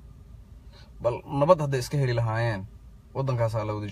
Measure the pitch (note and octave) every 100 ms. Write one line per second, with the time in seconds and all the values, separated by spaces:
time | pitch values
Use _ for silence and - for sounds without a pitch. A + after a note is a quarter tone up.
0 | - - - - - - - - - -
1 | A#2+ A#2+ - C#3 D3+ F3 C#3+ C3+ - C#3+
2 | B2+ A#2 A2+ A2 A#2 G2+ G2 - - -
3 | - C#3 C3+ A#2+ A2+ A2 G#2+ G#2+ G#2